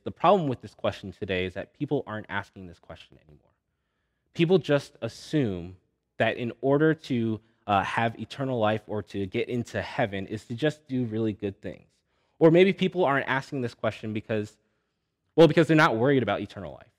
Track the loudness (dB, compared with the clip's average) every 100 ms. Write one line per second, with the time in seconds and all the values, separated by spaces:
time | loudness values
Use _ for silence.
0 | -12 0 4 4 2 -4 -10 -6 -4 -4
1 | -8 -10 -4 -2 -4 -6 -12 -8 -4 -4
2 | -4 -10 -8 -8 -8 -14 -20 -20 -20 -20
3 | -20 -20 _ -20 _ _ _ _ _ _
4 | _ _ _ -2 2 2 2 0 0 -10
5 | -12 -12 -4 -2 0 -4 -8 -16 _ _
6 | _ -2 -2 -2 -6 -4 0 4 4 2
7 | -2 -2 -2 -4 _ _ 0 0 0 0
8 | -2 -2 -12 -8 -4 0 0 0 -4 -8
9 | -8 -6 -4 -4 -4 -4 -6 -6 -6 -2
10 | -4 -4 -8 -10 -10 -4 -4 -4 -6 -4
11 | -4 -2 -2 -2 -6 -8 -12 -14 _ _
12 | _ _ _ 4 6 8 4 2 -2 0
13 | 0 0 0 -4 -4 -6 -6 -4 -6 -6
14 | -8 -8 -4 -4 -6 _ _ _ _ _
15 | _ _ _ 6 6 6 4 6 4 4
16 | 2 2 2 -2 -6 -10 -14 -16 -20